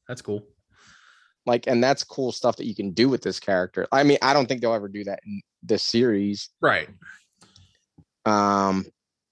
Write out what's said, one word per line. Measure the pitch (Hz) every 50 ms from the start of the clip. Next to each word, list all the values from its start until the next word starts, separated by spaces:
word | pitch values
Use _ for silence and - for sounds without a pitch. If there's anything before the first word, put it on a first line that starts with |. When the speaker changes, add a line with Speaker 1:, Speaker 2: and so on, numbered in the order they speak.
| _
Speaker 1:
That's | - 123 - -
cool. | - 101 104 104 _ _ _ _ _ _ _ _ - - - _ _ _ _ _ _ _ _ _
Speaker 2:
Like, | 123 120 120 -
and | 127 131 120 120
that's | 131 139 - -
cool | - - - 135 123 113
stuff | - - 147 139 -
that | -
you | 123 101
can | - 101 98 87
do | - 117 139
with | 131 113 -
this | 98 92 -
character. | - - 98 90 90 90 - 95 90 -
I | - 135 147
mean, | 143 143 - -
I | 131 139
don't | 147 131
think | 110 135 123
they'll | 113 117 113
ever | 110 101 101
do | 98 101 101
that | 98 98 - -
in | 104 101 101 - _ _ _ -
this | - 110 98 -
series. | - - 117 123 123 110 101 101 101 101 104 - - _ _
Speaker 1:
Right. | - 147 110 87 76 - - - - - - - _ _ _ _ - _ _ - - _ _ _ _ _ _ - - _ _ _ _
Speaker 2:
Um, | 107 107 104 101 101 101 98 98 98 95 95 92 - _ _ _ _ _ _ _ _